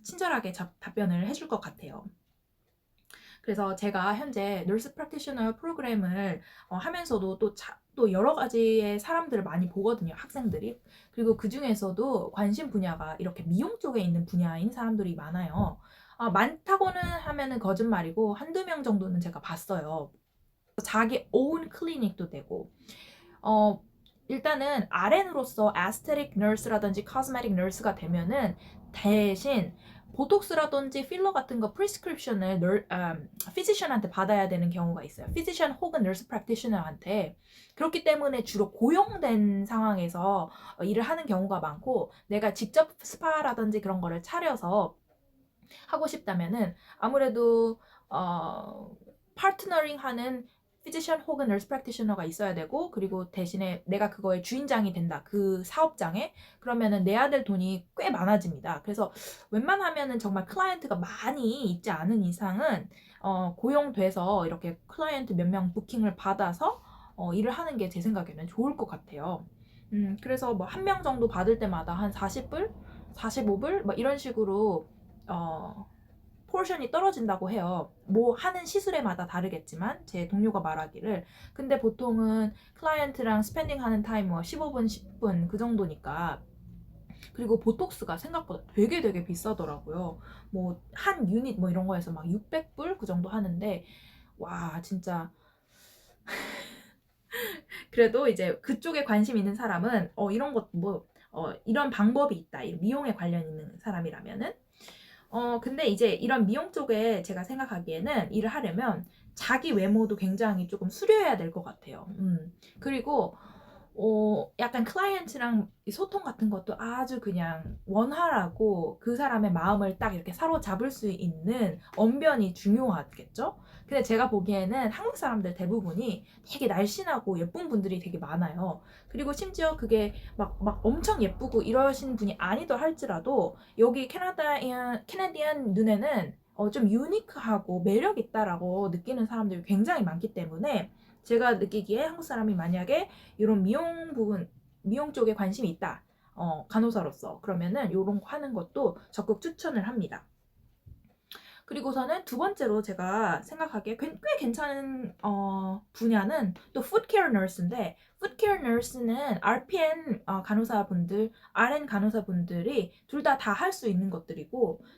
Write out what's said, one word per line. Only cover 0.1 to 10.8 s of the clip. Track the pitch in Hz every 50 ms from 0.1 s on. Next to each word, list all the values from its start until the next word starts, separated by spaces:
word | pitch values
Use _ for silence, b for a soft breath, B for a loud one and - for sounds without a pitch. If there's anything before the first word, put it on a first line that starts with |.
| 359 349 370 349 302 247 - 185 180
잡-, | - 180 - - _
답변을 | - 190 - 214 202 180 175 175 180
해줄 | 208 294 302 -
것 | - 240 -
같아요. | - 165 - - - 139 - - - - - _ _ _ _ _ _ _ _ _ _ _ _ _ _ _ _ _ _ _ B B B B B B -
그래서 | 233 202 208 202 196 190
제가 | 190 208 202 196 190 180 202 214
현재 | 214 294 285 240 208 196 202 202 180 165
널스 | 180 202 226 226 - -
프랙티셔너 | - 302 294 - 294 - 294 277 247 220 226 226
프로그램을, | - - 330 339 - 262 240 226 214 190 180 180 196 202 190 160 B B B B B B
어, | B 180
하면서도 | 185 - 330 339 349 349 330 247 202 190 190 190
또 | - 220 208 214
자-, | - - - - - _ _ _
또 | - 240 208
여러 | 185 185 214 277 320
가지의 | 285 269 233 233 226 226 220 220 220 214 208 208 208
사람들을 | - - 330 330 339 311 247 202 185
많이 | - 160 175 180 175
보거든요, | - 196 190 226 233 226 180 165 160
학생들이. | - - - - 277 247 208 - - 202 226 240 -